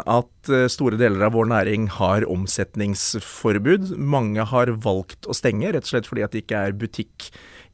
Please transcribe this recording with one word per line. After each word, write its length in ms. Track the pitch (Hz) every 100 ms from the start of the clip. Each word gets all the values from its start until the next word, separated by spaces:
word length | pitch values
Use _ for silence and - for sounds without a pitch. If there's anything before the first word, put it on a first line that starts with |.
at, 460 | - 117 120 _ -
eh, 160 | 135 123
store 300 | - 135 110
deler 260 | 120 98
av 80 | 104
vår 140 | 113 113
næring 420 | 113 98 107 110
har 320 | - 92 101
omsetningsforbud. 1700 | 110 90 95 - 98 - 101 98 - 110 - - 113 104 110 196 190 160
Mange 480 | 139 143 113 107
har 220 | 110 123 123
valgt 560 | 113 110 95 98 - -
å 80 |
stenge, 380 | - 127 104 175
rett 140 | 170 -
og 40 |
slett 160 | 127 110
fordi 180 | 110
at 80 | 104
det 120 | 113
ikke 220 | - 107 101
er 60 |
butikk 580 | 101 113 - 107 - - - - - -